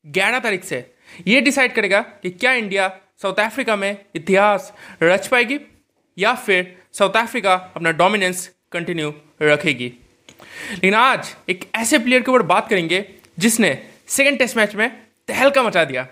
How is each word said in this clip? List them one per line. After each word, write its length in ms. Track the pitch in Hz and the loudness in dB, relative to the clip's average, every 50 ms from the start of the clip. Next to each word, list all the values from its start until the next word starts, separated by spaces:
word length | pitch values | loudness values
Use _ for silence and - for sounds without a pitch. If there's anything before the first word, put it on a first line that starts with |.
| _ | _
ग्यारह 340 | 151 143 185 196 208 240 254 | -6 -2 -2 0 0 0 -2
तारीख 260 | 247 226 202 180 - | -2 -4 -4 -4 -6
से, 140 | - 156 123 120 _ _ _ _ - - - 170 | -8 -8 -8 -10 _ _ _ _ -20 -20 -8 0
ये 140 | 180 220 269 | 2 2 4
डिसाइड 340 | 233 285 247 277 254 247 254 | 4 2 2 2 0 2 0
करेगा 260 | 233 202 185 196 208 | -2 0 2 2 0
कि 300 | 233 - - - - 185 | 0 -4 -16 -12 -12 -12
क्या 220 | 180 175 240 247 | -6 -2 0 0
इंडिया 360 | 262 240 220 196 190 196 190 190 190 - _ _ _ _ | 0 0 -2 -2 -2 -2 -2 -2 -4 -10 _ _ _ _
साउथ 120 | - 196 185 | -6 -4 -2
अफ्रीका 420 | 208 208 226 214 277 254 226 214 | -2 -2 -2 -4 -6 -2 -2 -2
में 280 | 202 196 196 202 202 - _ - | -2 -2 -4 -6 -8 -14 _ -12
इतिहास 580 | - 156 196 190 190 202 208 202 190 - - - - - - - _ | -10 -2 2 4 4 4 4 2 0 -4 -10 -20 -20 -20 -20 -4 _
रच 240 | 165 165 185 202 196 | 2 2 2 2 0
पाएगी 320 | - 262 240 240 220 269 294 - _ _ _ _ _ _ _ _ _ _ 170 | 0 0 0 2 0 -4 -8 -8 _ _ _ _ _ _ _ _ _ _ -2
या 160 | 185 220 247 | 0 0 0
फिर 420 | 247 - 214 190 180 180 180 - - _ _ | 0 -2 0 0 0 0 -4 -12 -20 _ _
साउथ 240 | - - 202 185 - | -2 -2 -2 2 2
अफ्रीका 380 | 165 175 - - 247 - 196 185 185 185 - - | -2 -2 -2 -6 -2 0 0 0 0 -2 -8 -6
अपना 140 | 165 170 165 | -2 -2 -2
डोमिनेंस 600 | 160 147 170 190 214 202 185 185 180 180 - - _ _ _ _ | 2 2 2 2 2 0 -2 -2 -4 -6 -10 -14 _ _ _ _
कंटिन्यू 400 | - 170 170 175 170 160 151 151 151 - _ _ _ _ | -10 -8 -6 -6 -6 -4 -6 -6 -8 -12 _ _ _ _
रखेगी। 440 | 156 151 147 147 156 160 139 120 123 120 - _ _ _ _ _ _ - _ _ - - - - - - | 2 2 2 2 2 -4 -4 -4 -6 -10 -10 _ _ _ _ _ _ -20 _ _ -20 -20 -18 -16 -12 -12
लेकिन 220 | 214 175 185 190 208 | -8 -2 0 2 2
आज 400 | 220 247 269 240 175 - - - - _ - | 4 2 2 0 -2 -6 -12 -16 -14 _ -8
एक 160 | 185 185 - - - | -8 -8 -8 -8 -6
ऐसे 240 | 220 226 226 302 277 | -4 0 0 0 0
प्लेयर 240 | 226 247 254 254 | 2 2 0 2
के 80 | 240 254 | 2 2
ऊपर 120 | 254 247 | 2 2
बात 260 | 202 156 175 208 214 - | 4 4 2 0 2 0
करेंगे 360 | 214 185 165 160 175 190 202 - - - _ _ _ 165 | -2 -2 0 0 -2 -4 -4 -8 -18 -20 _ _ _ 0
जिसने 400 | 180 233 226 - 214 165 131 - - - - _ _ - | 0 2 2 4 2 2 0 -2 -8 -20 -20 _ _ -6
सेकंड 300 | - - 277 277 277 - | -2 0 2 2 2 0
टेस्ट 180 | 254 233 - | -2 -2 2
मैच 180 | 226 208 208 214 | 0 0 0 0
में 140 | 196 220 262 - - - _ _ _ _ - | -4 -4 -4 -4 -12 -20 _ _ _ _ -8
तहलका 340 | 214 202 254 277 277 269 | -2 2 2 4 4 4
मचा 220 | 247 214 180 175 160 | 0 2 2 2 0
दिया। 220 | 147 131 127 131 - | 0 -2 -8 -8 -8